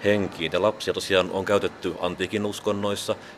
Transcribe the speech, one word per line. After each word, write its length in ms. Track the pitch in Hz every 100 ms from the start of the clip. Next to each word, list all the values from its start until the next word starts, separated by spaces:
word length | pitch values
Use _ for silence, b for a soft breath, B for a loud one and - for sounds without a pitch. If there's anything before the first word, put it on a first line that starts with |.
henkiin. 480 | 101 104 95 - 80
Ja 80 | 87
lapsia 320 | 101 - -
tosiaan 380 | 90 - 95 90
on 140 | 90 95
käytetty 500 | 101 92 - 92 82
antiikin 460 | 90 90 92 107 104
uskonnoissa, 680 | 101 - 104 101 101 - 104 B